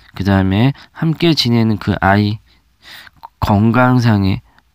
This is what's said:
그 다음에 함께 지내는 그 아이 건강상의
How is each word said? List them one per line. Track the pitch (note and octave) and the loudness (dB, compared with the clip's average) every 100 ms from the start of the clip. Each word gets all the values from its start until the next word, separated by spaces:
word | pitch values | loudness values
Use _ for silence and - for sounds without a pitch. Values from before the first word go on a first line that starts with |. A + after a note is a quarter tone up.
| - | -16
그 | - | -6
다음에 | F#2+ G2 F#2+ G2 B2+ - - | 0 0 2 0 0 -2 -10
함께 | - D#3+ D#3 E3+ | -6 -4 -2 0
지내는 | D3+ B2 A#2 A2 G#2 | 0 0 0 0 -2
그 | - G2+ | -4 -2
아이 | F#2+ G2 G#2 G#2+ _ _ _ _ - - - _ - - | 0 2 0 -4 _ _ _ _ -20 -20 -20 _ -20 -8
건강상의 | - G2+ A2 A2+ B2+ B2+ A#2 G#2 F#2+ G#2 - _ _ | -2 2 2 2 2 2 2 2 0 -4 -8 _ _